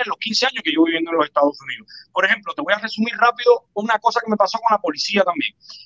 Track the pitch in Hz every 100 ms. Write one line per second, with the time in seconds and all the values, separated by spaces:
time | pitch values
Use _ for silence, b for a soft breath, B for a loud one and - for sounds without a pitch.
0 | 233 175 226 208 254 240 165 151 165 165
1 | 165 165 147 147 143 - 131 120 107 B
2 | B 180 190 214 175 160 156 208 214 208
3 | 233 214 240 240 240 240 _ 208 220 220
4 | 226 226 226 214 196 226 233 208 165 143
5 | - 202 180 160 - _ B B